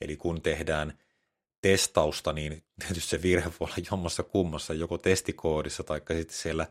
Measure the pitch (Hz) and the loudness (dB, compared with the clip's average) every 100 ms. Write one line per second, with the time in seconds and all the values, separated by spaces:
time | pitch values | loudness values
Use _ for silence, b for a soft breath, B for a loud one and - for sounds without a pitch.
0 | 76 76 85 82 82 78 80 76 76 - | -8 -4 -4 -2 -2 -2 0 -2 -2 -8
1 | _ _ _ _ _ _ 98 95 - - | _ _ _ _ _ _ 4 4 4 4
2 | 76 - 78 76 76 78 _ - - 85 | 2 2 -4 -4 -4 -8 _ -12 -6 -6
3 | - 80 92 87 82 - - - - 95 | -4 0 4 4 2 -4 -6 -6 -4 -4
4 | 85 - - 101 87 76 - 80 85 85 | -4 -4 0 2 2 0 -6 -4 -4 0
5 | 95 95 - - 82 76 76 - - 76 | 4 2 2 -2 0 0 -2 -6 -4 -4
6 | - 82 80 - 85 80 78 | -2 -4 -4 -6 -4 -4 -4